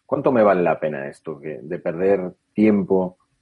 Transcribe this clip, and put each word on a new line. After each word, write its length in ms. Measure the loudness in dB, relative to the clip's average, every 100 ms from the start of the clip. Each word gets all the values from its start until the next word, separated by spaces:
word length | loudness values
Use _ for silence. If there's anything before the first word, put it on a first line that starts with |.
| -6
cuánto 260 | -2 2
me 120 | 4
vale 180 | 4 4
la 180 | 2 0
pena 280 | -4 -6 -10
esto 320 | -12 -14 -12
que, 200 | -12 -12
de 160 | -10 -8
perder 560 | -6 -2 0 0 -2 -12 _
tiempo 640 | 2 2 2 2 0 0 -6 _ _